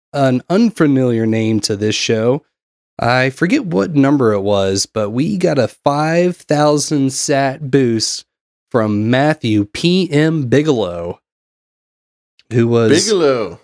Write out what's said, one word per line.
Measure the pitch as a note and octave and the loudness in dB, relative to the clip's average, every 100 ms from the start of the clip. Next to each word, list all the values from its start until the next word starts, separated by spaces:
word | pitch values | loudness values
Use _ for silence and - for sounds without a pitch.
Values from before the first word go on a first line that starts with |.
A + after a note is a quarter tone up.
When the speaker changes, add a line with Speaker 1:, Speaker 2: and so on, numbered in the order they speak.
| _ | _
Speaker 1:
an | C#3+ C3+ B2+ - | -2 0 0 0
unfamiliar | F#3 A#3 - D3+ C3+ B2+ A2+ A2+ | 0 0 2 2 2 2 0 0
name | A2+ A2+ A2 | 0 0 -2
to | - G2+ | -2 -2
this | G#2+ - | -2 -2
show. | - A2+ A#2 C#3+ - _ _ _ _ - | -2 0 0 -2 -6 _ _ _ _ -6
I | A#2 B2+ C3 | -2 0 0
forget | C3 F3 C#4+ G3+ | -2 -2 0 -2
what | E3+ G2+ C#3+ | -2 0 2
number | C3+ C#3+ A#2 | 2 2 2
it | G#2 | 0
was, | G2 G2+ G2 G2 - | 0 0 0 -2 -4
but | A2 G#2 | -4 -4
we | A#2 D#3+ G3 | -2 -2 0
got | F3 C#3+ | 0 0
a | A2 | -2
five | - C#3+ C#3+ D#3 E3+ F3+ F3 | -2 -2 0 0 0 0 -2
thousand | - D3 D3+ D3 - D3+ C3+ | -2 0 2 0 0 0 0
sat | C3 - C#3 C#3 C#3+ C#3+ | -2 -2 0 0 -4 -2
boost | C#3 B2 A2+ - - - _ _ _ _ | 0 2 0 -4 -8 -14 _ _ _ _
from | A#2+ G#2+ G#2 A2 | -2 0 0 0
Matthew | B2+ D3+ D#3 A#2 G#2+ G2+ | 2 0 0 0 0 -2
P | - E3+ F#3 F3 | -2 0 0 0
M | C#3+ D#3+ D#3+ B2+ | 0 0 0 0
Bigelow, | C3 D#3 B2 F#2 F2 E2+ - _ _ _ _ _ _ _ _ _ _ _ _ - | 0 2 0 -2 -6 -8 -12 _ _ _ _ _ _ _ _ _ _ _ _ -4
who | A#2 A#2 | 0 2
was | A#2 A2+ | 2 2
Speaker 2:
Bigelow. | D#3+ G3+ G3 D3 B2+ G2 E2+ | 2 2 0 2 0 -4 -10